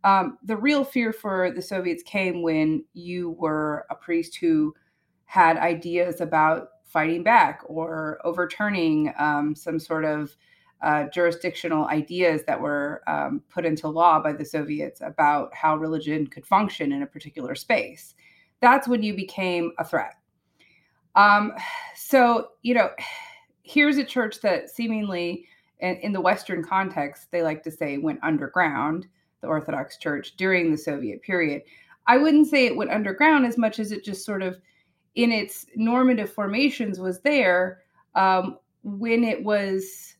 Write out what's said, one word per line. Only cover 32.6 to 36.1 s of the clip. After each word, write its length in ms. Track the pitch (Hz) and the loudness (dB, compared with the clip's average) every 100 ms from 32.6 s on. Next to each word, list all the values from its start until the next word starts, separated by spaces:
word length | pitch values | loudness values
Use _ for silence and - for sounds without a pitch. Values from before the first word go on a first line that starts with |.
| 240 | 4
it 100 | - | 2
went 140 | 214 | -2
underground 560 | 214 202 190 302 294 247 | -2 -2 2 4 6 4
as 140 | 233 | 2
much 180 | 220 220 | 0 0
as 140 | 202 | -6
it 120 | 208 | -6
just 220 | 208 190 - | -8 -10 -6
sort 160 | 196 | -4
of, 180 | 185 185 _ _ _ _ _ - | -4 -6 _ _ _ _ _ 0
in 160 | 240 | 2
its 340 | 220 202 - - 220 | 2 -4 -10 -12 -2
normative 560 | 226 247 254 | 0 4 4